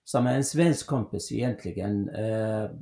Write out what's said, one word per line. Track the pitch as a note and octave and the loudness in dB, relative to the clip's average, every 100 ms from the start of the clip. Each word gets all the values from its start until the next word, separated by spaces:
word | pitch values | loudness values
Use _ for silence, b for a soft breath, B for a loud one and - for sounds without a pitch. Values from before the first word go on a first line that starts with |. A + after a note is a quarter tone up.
som | - B2+ B2 | -4 2 2
är | |
en | C3 | 2
svensk | C3+ D3 E3+ C#3 - | 2 4 4 4 0
kompis | C3+ G#2 G2+ - | -2 -2 -6 -4
egentligen. | A2+ B2 G#2+ F2+ E2+ G2+ G2+ G2+ | -2 -2 -2 -6 -4 -2 0 -2
Eh, | - A2 A2 A2 G#2+ A2 - | -2 -2 0 0 -2 -4 -8